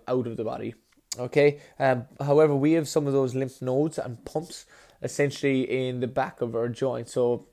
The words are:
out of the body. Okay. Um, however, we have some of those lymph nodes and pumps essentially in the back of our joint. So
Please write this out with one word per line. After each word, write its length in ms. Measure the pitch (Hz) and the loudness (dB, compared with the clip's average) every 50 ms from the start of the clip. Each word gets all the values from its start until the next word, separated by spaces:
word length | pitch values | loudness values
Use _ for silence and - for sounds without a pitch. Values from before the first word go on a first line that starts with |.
| - - | -4 -2
out 180 | 127 127 117 | -2 -2 -2
of 100 | 117 113 | -2 -4
the 80 | - 110 | -4 -6
body. 300 | 110 127 127 107 113 113 _ _ _ _ _ _ _ - - | -6 -6 -6 -8 -10 -10 _ _ _ _ _ _ _ -8 -8
Okay. 420 | 123 123 - 147 143 147 143 143 - - _ - | -8 0 2 4 4 4 4 0 -14 -20 _ 0
Um, 280 | 139 135 131 123 120 - - - | 2 2 2 0 -2 -10 -10 -6
however, 340 | 143 143 143 151 156 151 143 | 0 4 6 6 6 6 4
we 180 | 139 135 151 | 2 4 4
have 160 | 160 165 151 135 | 4 2 0 0
some 180 | - 156 147 | -2 0 0
of 60 | 139 | 2
those 220 | 135 139 135 127 123 | 2 2 0 0 0
lymph 260 | 131 135 127 - - | -4 -4 -4 -6 -8
nodes 380 | 131 127 127 135 151 160 - - | -4 -2 0 0 0 0 -2 -6
and 260 | - 127 120 113 - | -8 -8 -12 -14 -16
pumps 400 | - - 160 170 - - - - _ - - - _ _ _ | -8 -8 -8 -8 -8 -16 -18 -18 _ -20 -20 -20 _ _ _
essentially 840 | - 131 - - 143 143 139 - - 139 135 131 127 - - 131 127 127 | -10 -8 0 0 0 0 0 0 0 2 2 2 0 0 -2 -2 -2 -2
in 120 | 127 123 | -2 -4
the 80 | 120 117 | -4 -2
back 320 | 131 139 147 196 - - | -2 -2 -2 -2 -4 -6
of 160 | 123 120 117 | -6 -4 -2
our 120 | 113 117 120 | -2 -2 -2
joint. 400 | 113 - 139 131 120 120 120 - | -2 -2 -2 -2 -2 -4 -8 -6
So 380 | - 131 123 120 120 117 - _ | 0 2 2 2 2 0 -4 _